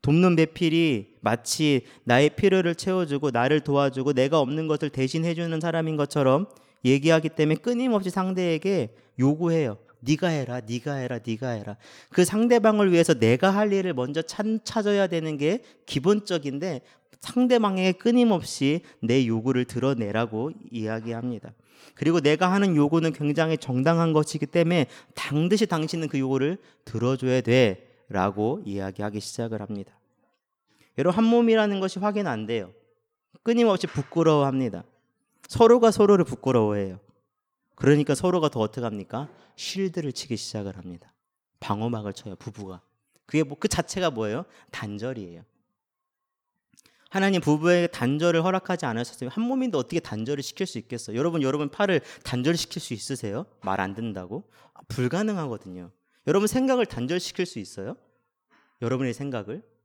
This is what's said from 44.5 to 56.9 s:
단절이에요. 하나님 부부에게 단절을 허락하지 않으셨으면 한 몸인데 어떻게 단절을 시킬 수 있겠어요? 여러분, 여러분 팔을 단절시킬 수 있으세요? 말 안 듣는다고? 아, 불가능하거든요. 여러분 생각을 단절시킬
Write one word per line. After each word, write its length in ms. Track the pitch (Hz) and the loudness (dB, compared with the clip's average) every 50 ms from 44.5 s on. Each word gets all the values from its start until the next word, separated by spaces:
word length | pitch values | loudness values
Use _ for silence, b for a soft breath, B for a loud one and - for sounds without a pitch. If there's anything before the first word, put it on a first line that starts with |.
| b b b b | b b b b
단절이에요. 760 | - - 113 104 104 104 110 127 131 117 98 87 85 85 - _ _ _ _ _ _ _ _ _ _ _ _ _ _ _ _ _ _ _ _ _ _ _ _ _ _ _ b b b b b b | -14 -12 -10 -10 -10 -8 -8 -10 -10 -10 -12 -14 -16 -20 -20 _ _ _ _ _ _ _ _ _ _ _ _ _ _ _ _ _ _ _ _ _ _ _ _ _ _ _ b b b b b b
하나님 320 | - 196 196 196 196 175 | -4 0 0 2 2 2
부부에게 460 | 139 147 151 151 156 175 175 175 170 170 | 2 2 0 2 4 4 4 4 2 0
단절을 560 | - - 123 127 139 151 165 175 165 165 160 | -2 -2 -2 -2 0 0 0 2 2 2 2
허락하지 400 | 185 190 185 185 - 180 175 - | 0 -2 -2 -2 -4 -6 -4 -4
않으셨으면 440 | 131 113 113 120 - - - 131 123 | -4 -4 -4 -6 -8 -8 -10 -12 -8
한 140 | - 220 226 | -6 -4 -4
몸인데 340 | 240 262 262 262 247 185 139 | -2 -2 -2 -2 -2 -2 -4
어떻게 220 | 123 - 165 170 | -4 -2 -4 -6
단절을 420 | - - - 107 113 127 147 139 | -4 -4 -8 -8 -6 -6 -6 -6
시킬 240 | 135 - - - 190 | -6 -10 -6 -6 -8
수 120 | 180 - 113 | -6 -6 -12
있겠어요? 380 | - _ 123 113 - - 104 | -10 _ -12 -10 -10 -6 -4
여러분, 260 | 117 147 170 165 160 | -2 -2 0 0 0
여러분 260 | 135 131 131 147 151 143 | 0 0 0 -2 -4 -6
팔을 300 | - - 208 196 180 143 B B B B _ | -2 -2 0 2 2 0 B B B B _
단절시킬 560 | - 123 123 123 151 170 165 - - - 170 | -6 -6 -2 0 0 0 0 -4 -8 -10 -12
수 120 | - - 123 | -10 -10 -10
있으세요? 520 | 104 - - 139 120 - 104 98 127 202 _ _ _ | -10 -8 -10 -8 -8 -6 -6 -6 -8 -8 _ _ _
말 180 | - 95 95 98 | -6 -4 -2 -2
안 140 | 95 98 98 | -4 -4 -6
듣는다고? 500 | 107 117 113 98 95 90 90 104 160 214 b b b b b b | -8 -8 -8 -8 -8 -10 -10 -12 -12 -12 b b b b b b
아, 60 | b _ _ | b _ _
불가능하거든요. 1040 | 110 127 123 123 156 185 214 214 208 185 156 135 113 98 - 92 90 90 87 87 _ _ _ _ _ _ _ | -6 -4 -4 -2 -2 -2 -2 -2 -4 -4 -6 -6 -8 -10 -12 -14 -14 -14 -16 -18 _ _ _ _ _ _ _
여러분 220 | 143 165 196 208 208 | 0 0 2 2 0
생각을 380 | 233 254 262 262 254 247 220 | 0 0 0 2 2 0 0
단절시킬 600 | - | -2